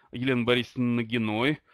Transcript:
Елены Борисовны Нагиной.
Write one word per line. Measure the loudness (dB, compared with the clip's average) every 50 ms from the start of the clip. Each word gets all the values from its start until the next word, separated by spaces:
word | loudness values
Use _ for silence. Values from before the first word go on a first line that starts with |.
| _ -12
Елены | -8 -4 0 0 0 2 2
Борисовны | 2 2 2 0 -2 -4 -2 -2 0 0 -2 -2
Нагиной. | -2 -2 -2 -2 0 0 0 0 0 0 -2 _ _